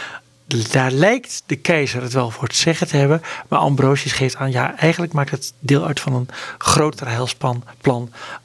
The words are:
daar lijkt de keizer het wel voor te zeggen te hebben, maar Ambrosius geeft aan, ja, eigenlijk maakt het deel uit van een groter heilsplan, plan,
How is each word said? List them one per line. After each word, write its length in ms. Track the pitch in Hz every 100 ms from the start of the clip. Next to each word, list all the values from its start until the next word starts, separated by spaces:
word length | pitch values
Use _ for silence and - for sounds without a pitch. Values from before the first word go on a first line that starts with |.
| - - - _ - 120 110
daar 200 | 139 131
lijkt 520 | 131 185 254 - - -
de 100 | 170
keizer 460 | - 165 135 123
het 100 | 123
wel 180 | 131 120
voor 180 | 107 127
te 80 | -
zeggen 320 | 165 160 -
te 80 | 143
hebben, 260 | 139 156 - - -
maar 100 | -
Ambrosius 540 | 156 135 131 139 135
geeft 240 | - 131 -
aan, 140 | 135
ja, 260 | 123 127 -
eigenlijk 360 | 160 170 170
maakt 180 | 156 139
het 220 | 143 - -
deel 280 | 135 139 -
uit 140 | 143
van 140 | -
een 140 | 127 123 - - -
groter 500 | - - 151 - 123
heilsplan, 560 | 117 123 - 135 123 - -
plan, 320 | - 120 120 - - -